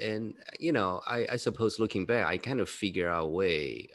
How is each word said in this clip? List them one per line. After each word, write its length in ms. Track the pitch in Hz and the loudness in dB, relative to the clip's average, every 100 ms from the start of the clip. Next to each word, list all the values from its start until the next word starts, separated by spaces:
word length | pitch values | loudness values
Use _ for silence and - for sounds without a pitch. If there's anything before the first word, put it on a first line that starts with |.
and, 340 | 107 107 110 - - - | -4 -2 -4 -10 -14 -4
you 100 | 165 | 0
know, 300 | 131 92 92 - | 2 2 0 -2
I, 180 | 120 113 | -2 -2
I 40 | 120 | -2
suppose 440 | 117 104 110 - | -2 2 0 2
looking 260 | 110 101 92 | 0 0 2
back, 200 | 120 82 | 2 2
I 100 | 90 | 0
kind 240 | 120 131 | -2 -2
of 80 | 90 | -2
figure 400 | - 98 87 87 | -2 -2 0 0
out 160 | 85 | 2
a 20 | 80 | 0
way, 640 | 87 92 78 69 57 - | 2 2 2 0 -6 -10